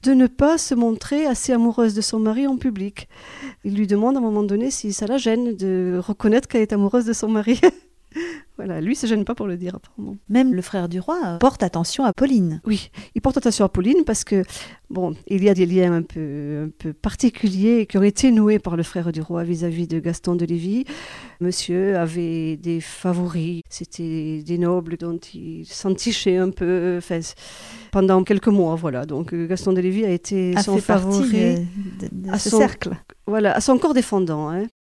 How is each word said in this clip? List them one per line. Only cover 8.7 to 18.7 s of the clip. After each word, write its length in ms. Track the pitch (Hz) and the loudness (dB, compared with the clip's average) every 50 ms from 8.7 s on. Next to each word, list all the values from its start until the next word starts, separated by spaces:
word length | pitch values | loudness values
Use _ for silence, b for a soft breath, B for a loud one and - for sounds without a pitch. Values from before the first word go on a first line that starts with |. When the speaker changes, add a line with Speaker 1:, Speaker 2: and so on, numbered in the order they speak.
| 180 160 | -6 -4
Speaker 1:
lui 120 | 156 190 254 | -2 -2 -2
se 140 | - - 226 | -2 0 0
gêne 160 | 226 214 202 | 0 0 0
pas 120 | - 233 | -2 -4
pour 120 | - 220 202 | -6 -4 -6
le 80 | 180 | -4
dire, 200 | 175 180 180 180 | -6 -6 -8 -10
apparemment. 420 | - _ - _ - 208 202 202 202 _ _ | -10 _ -18 _ -14 -12 -12 -12 -14 _ _
Speaker 2:
Même 260 | 202 247 262 262 214 | 2 4 4 4 2
le 80 | 180 | 0
frère 280 | 180 - - 196 175 175 | -2 -4 -4 -4 -4 -2
du 100 | 170 185 | -4 -6
roi, 180 | 180 - 320 359 330 | -4 -2 -2 -2 -2
euh, 140 | 185 170 170 | -4 -2 4
porte 260 | 233 262 - - 220 | 4 2 4 4 -2
attention 400 | 180 - 202 185 - - - 269 | -2 0 -2 -2 -2 -2 0 0
à 80 | 240 | 0
Pauline. 480 | 190 - 262 277 269 226 185 170 156 160 _ | 2 2 2 2 4 2 2 2 -2 -4 _
Speaker 1:
Oui, 240 | - 214 196 - - B B B B B | -2 -2 -2 -4 -10 B B B B B
il 60 | 226 | -2
porte 160 | - 269 254 285 | -2 0 0 2
attention 260 | - 240 208 - 214 | 0 0 2 2 2
à 60 | 185 | 2
Pauline 340 | - 208 185 214 277 359 311 | 2 0 2 4 4 4 4
parce 200 | - 220 - - | 2 -2 -4 -2
que, 180 | - 220 196 180 B B B B B B B B - | -2 0 0 0 B B B B B B B B -10
bon, 260 | - 185 180 180 160 - - - | -6 -4 -4 -4 -4 -8 -8 -4
il 140 | 202 196 185 | -2 2 4
y 40 | 208 | 4
a 40 | 196 | 4
des 120 | 180 185 | 4 4
liens 280 | 170 180 185 185 180 175 | 2 4 4 4 4 2
un 80 | 170 | 0
peu, 640 | 165 - - 170 156 147 139 147 147 143 151 147 151 | -2 -4 -8 -8 -8 -6 -6 -8 -6 -6 -6 -6 -6
un 40 | 156 156 _ | -8 -10 _
peu 140 | - 156 | -10 -10
particuliers 960 | 151 _ - 214 - - - 240 - - - 214 185 185 196 220 240 233 220 | -10 _ -6 -6 -4 0 0 0 0 2 -2 -2 0 2 2 4 4 2 2
qui 120 | - - 196 | 0 0 2
ont 60 | 190 | 2
été 280 | 208 202 - - 262 | 2 2 4 4 4
noués 280 | 240 220 214 208 214 208 | 6 6 6 4 4 2
par 160 | - 185 | 0 -2